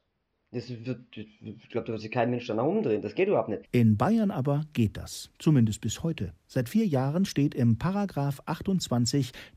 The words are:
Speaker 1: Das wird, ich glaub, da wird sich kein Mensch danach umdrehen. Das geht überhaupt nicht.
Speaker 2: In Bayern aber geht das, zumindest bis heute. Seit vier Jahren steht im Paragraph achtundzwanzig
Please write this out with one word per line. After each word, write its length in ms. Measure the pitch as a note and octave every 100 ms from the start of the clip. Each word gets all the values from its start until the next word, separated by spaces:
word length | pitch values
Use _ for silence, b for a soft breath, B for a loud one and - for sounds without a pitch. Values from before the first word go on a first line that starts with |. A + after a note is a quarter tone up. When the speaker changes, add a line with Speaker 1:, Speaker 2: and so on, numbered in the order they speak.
| _ _ _ _ _
Speaker 1:
Das 180 | B2 A2+
wird, 300 | A#2 A#2 B2 - -
ich 500 | G#2+ - A2 G#2+ -
glaub, 160 | A#2+ A2
da 60 |
wird 100 | A2
sich 100 | G#2+
kein 180 | B2 A#2+
Mensch 180 | A#2+ -
danach 160 | A2
umdrehen. 380 | C#3 G#3+ C#3 G#2
Das 120 | G#2
geht 140 | - G3
überhaupt 220 | D3+ A2
nicht. 140 | G2+ -
Speaker 2:
In 260 | B2 A2 G#2
Bayern 340 | D3 A3+ G3+
aber 320 | D#3+ C#3 C#3+ D#3
geht 240 | - G#2+ -
das, 340 | - - - -
zumindest 440 | E3 C#3+ A2 G2+
bis 200 | A2 -
heute. 300 | E3 D#3+ G2 - _
Seit 220 | C3+ A#2
vier 160 | A3 A3
Jahren 400 | C3+ C3+ E3 G3
steht 280 | - C#3+
im 240 | - A#2 A2+
Paragraph 640 | F3 G3 G3+ - C#3 C#3+ -
achtundzwanzig 880 | D#3+ - F#3 - A#2+ A#2+ C#3+ C3+ - B